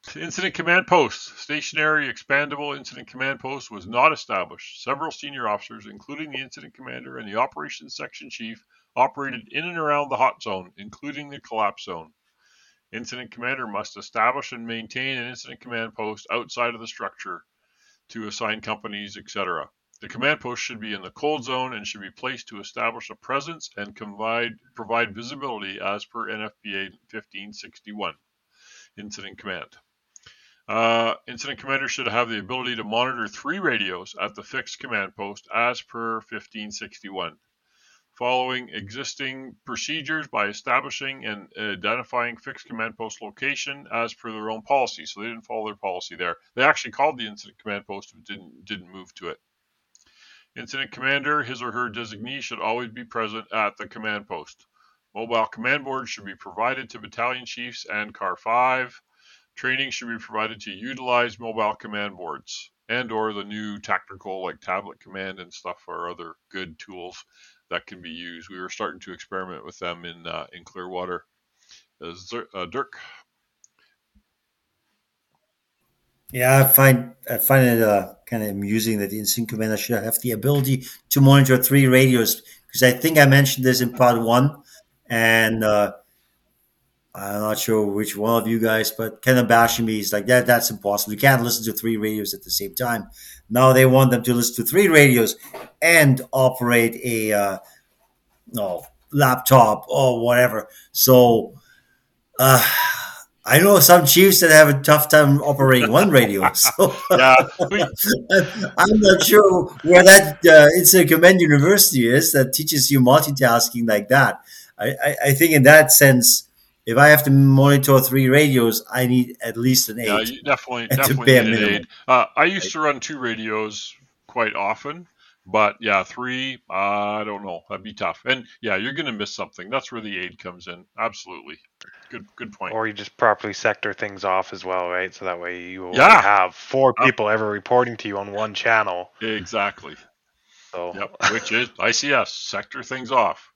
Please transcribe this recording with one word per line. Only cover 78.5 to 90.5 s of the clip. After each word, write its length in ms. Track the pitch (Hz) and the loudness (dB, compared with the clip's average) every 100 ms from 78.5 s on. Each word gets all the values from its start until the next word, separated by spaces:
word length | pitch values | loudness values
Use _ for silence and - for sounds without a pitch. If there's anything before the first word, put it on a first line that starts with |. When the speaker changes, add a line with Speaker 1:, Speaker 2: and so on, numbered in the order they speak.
| 98 101 110 110 107 | -8 -4 -2 -2 -4
Speaker 2:
that 100 | 101 | -4
the 80 | 107 | -6
incident 320 | 107 - 113 | -6 -6 -6
commander 280 | 110 110 107 | -6 -4 -4
should 260 | - 113 | -4 -6
have 180 | 110 - | -4 -6
the 100 | 127 | -6
ability 540 | 107 131 143 131 131 - - _ | -4 -2 0 0 -4 -6 -20 _
to 100 | 143 | 4
monitor 380 | 135 139 135 127 | 6 6 6 2
three 300 | 127 139 135 | 4 4 6
radios, 560 | 127 131 127 107 - _ - _ | 6 6 2 0 -4 _ -20 _
'cause 120 | - | 2
I 80 | 127 | 2
think 260 | 123 160 156 | 2 0 4
I 80 | 139 | 6
mentioned 400 | 139 135 - 127 | 6 4 0 0
this 160 | 123 | 0
in 120 | 123 | -2
part 280 | - 123 117 | 2 2 2
one, 400 | 113 123 139 - _ - _ _ _ | 2 2 2 -2 _ -20 _ _ _
and, 540 | 117 113 113 113 110 | 0 4 4 2 0
uh, 300 | 107 104 101 - _ _ _ _ _ _ _ _ _ _ _ - | 2 2 0 -4 _ _ _ _ _ _ _ _ _ _ _ -16
I'm 260 | 98 104 | -8 -6
not 160 | 107 107 | -4 -4
sure 260 | - 110 | -2 0
which 320 | 104 101 104 101 | 0 -2 -6 -4
one 240 | 107 117 | 0 0
of 80 | 110 | 0
you 120 | 113 | -2
guys, 320 | 113 110 110 | 0 0 -2
but 320 | - 113 - | -6 -10 -4
Ken 240 | - 127 113 | 2 2 6
bashing 400 | 117 117 117 113 | 6 4 2 -2
me 120 | 107 | -4
is 140 | 95 | -2
like, 140 | 104 101 | -4 2
"That, 180 | 127 | 2
that's 240 | 123 | 4